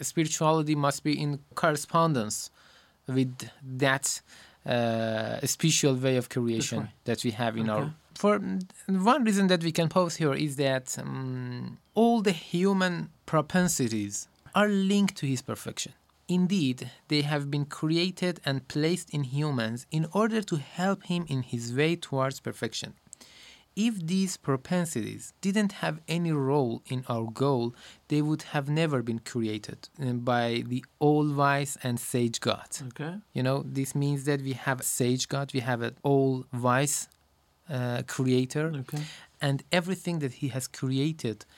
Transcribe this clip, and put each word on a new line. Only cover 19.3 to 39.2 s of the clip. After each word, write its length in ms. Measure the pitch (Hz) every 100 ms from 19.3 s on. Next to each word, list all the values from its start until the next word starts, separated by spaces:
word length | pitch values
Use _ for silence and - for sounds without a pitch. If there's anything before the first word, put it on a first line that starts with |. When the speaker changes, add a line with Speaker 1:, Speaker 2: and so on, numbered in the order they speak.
| 135 151 131 113 120 -
Speaker 1:
in 160 | 156 160
order 300 | 196 220 220
to 140 | 202 160
help 480 | 131 - 185 190
him 200 | - 175 160
in 140 | 135
his 300 | 127 120 117
way 240 | 127 156 170
towards 420 | - 135 135 131
perfection. 520 | - 113 113 - 113 - _ - - - - - _ -
If 180 | 233 208 165
these 220 | 190 190 -
propensities 960 | - 135 - 180 170 120 104 107 - _
didn't 320 | 196 202 208 -
have 160 | 160 156 -
any 240 | 165 170
role 500 | 151 131 147 123 117 -
in 180 | 127 123
our 220 | 117 113 110
goal, 300 | 139 131 117 - - - _
they 120 | 147
would 220 | 151 151 -
have 140 | 151 139
never 340 | 151 165 135
been 180 | 117 113
created, 680 | - 123 110 107 107 - - -
uh, 100 | 135
by 500 | 123 123 120 117 117 117
the 180 | 127 - _
all-wise 800 | 147 151 151 143 139 139 143 -
and 140 | 127 120
sage 400 | - 127 120 113
God. 280 | 113 104 - - 131
Speaker 2:
Okay. 260 | - 151 190 -
Speaker 1:
You 100 | 135
know, 140 | 127 139
this 300 | 135 135 135
means 300 | 143 143 143
that 160 | 135 143
we 100 | 135
have 260 | 127 - 127
a 20 |
sage 460 | - - 123 127 -
God, 240 | 139 139
we 60 | 135
have 200 | 120 120
an 120 | 117 -
all-wise, 1080 | 143 139 135 131 - 123 123 123 147 - - _ _ _ _ _ -
uh, 320 | 131 123 120 123
creator, 680 | - 131 127 127 151 160 147
Speaker 2:
Okay. 220 | 131 147 151 -